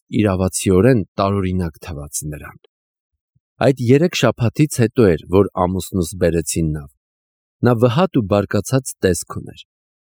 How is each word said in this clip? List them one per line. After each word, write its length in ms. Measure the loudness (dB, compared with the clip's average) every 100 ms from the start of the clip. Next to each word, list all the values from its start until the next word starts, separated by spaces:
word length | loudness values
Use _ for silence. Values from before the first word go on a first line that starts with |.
| -6
իրավացիորեն 880 | 0 0 2 -2 0 2 4 4 2 -2
տարօրինակ 640 | -2 -2 0 -2 -2 -4 -8
թվաց 460 | -14 -12 -12 -10
նրան։ 320 | -10 -12 -14 -20 _ _ _ _ _ _ _ _ _ 0
Այդ 200 | 0 2
երեք 340 | 2 4 2 0
շաբաթից 640 | -2 0 -2 0 0 0
հետո 260 | 0 4 4
էր, 160 | 2 2
որ 240 | 2 2 0
ամուսնուս 540 | -2 -2 -4 -4 -4
բերեցին 580 | -2 0 0 -2 -4 -4
նավ։ 180 | -4 -10 _ _ _ _ _ _ _
Նա 100 | 0 2
վհատ 420 | 2 2 0 -2
ու 60 |
բարկացած 680 | 0 0 0 -4 -2 -4 -4 -2
տեսք 400 | -2 -2 -6 -14
ուներ։ 260 | -14 -18 _ _ _ _